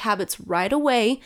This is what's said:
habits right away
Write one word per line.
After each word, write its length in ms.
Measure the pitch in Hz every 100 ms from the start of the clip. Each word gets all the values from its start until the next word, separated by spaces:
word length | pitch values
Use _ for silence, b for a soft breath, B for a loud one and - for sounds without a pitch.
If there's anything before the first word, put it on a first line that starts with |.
| 226
habits 320 | 196 185 -
right 320 | - 175 190
away 480 | 294 294 247 220 262